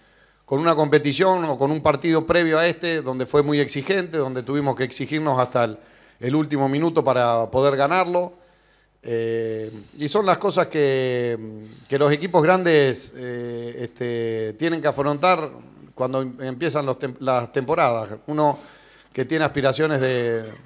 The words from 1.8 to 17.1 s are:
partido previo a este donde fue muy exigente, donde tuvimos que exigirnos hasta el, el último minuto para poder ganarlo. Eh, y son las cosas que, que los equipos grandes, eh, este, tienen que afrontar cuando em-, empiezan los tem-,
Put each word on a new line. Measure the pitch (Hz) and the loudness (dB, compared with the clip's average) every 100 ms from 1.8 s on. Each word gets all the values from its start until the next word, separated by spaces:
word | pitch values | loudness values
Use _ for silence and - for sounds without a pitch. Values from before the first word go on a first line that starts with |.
partido | 156 139 170 160 160 | 2 2 2 0 2
previo | 175 165 156 | 2 2 2
a | 170 | 2
este | 170 170 165 | 0 -4 -4
donde | 131 127 123 | -4 -6 0
fue | 147 | 2
muy | 147 147 | 2 2
exigente, | 139 143 135 196 180 160 | 0 -2 -2 -2 -2 -4
donde | 131 127 | -4 -4
tuvimos | 120 143 143 120 | -4 -2 -2 -2
que | 127 | -4
exigirnos | - 131 151 156 127 | -6 -6 -4 0 0
hasta | 123 123 117 | 0 2 0
el, | 104 - _ _ - | -2 -18 _ _ -8
el | 123 151 | -2 0
último | 147 143 139 | 0 0 0
minuto | 143 165 165 | 0 0 2
para | 135 123 120 117 110 | 2 2 2 0 0
poder | 127 139 135 | 2 2 2
ganarlo. | 143 180 175 180 180 - _ _ _ _ _ _ 117 | 2 2 0 -2 -4 -10 _ _ _ _ _ _ -6
Eh, | 117 113 113 113 110 110 110 101 - | -4 -2 -4 -4 -6 -10 -14 -18 -6
y | 143 | -2
son | 208 196 | 2 2
las | 175 | 2
cosas | 202 170 180 | 2 0 0
que, | 156 139 135 127 123 120 113 110 107 107 - - | 2 2 2 0 0 -2 -4 -8 -16 -18 -20 -4
que | 139 | 2
los | 143 | 4
equipos | 147 175 175 | 2 2 4
grandes, | 156 185 170 156 135 117 - - | 4 4 4 4 4 0 -6 -10
eh, | 123 120 120 117 120 117 | -10 -8 -6 -8 -10 -8
este, | 117 - 120 117 113 113 110 | -10 -6 -6 -4 -4 -4 -6
tienen | 107 165 165 | -4 -4 0
que | 147 | -2
afrontar | 135 143 147 180 170 151 127 - - - | 0 -2 2 2 2 -2 -12 -20 -20 -18
cuando | - 127 131 | -6 -2 -2
em-, | 131 127 | -4 -8
empiezan | 131 127 160 143 139 | -10 -4 -2 -2 -2
los | 127 | -4
tem-, | 135 | -6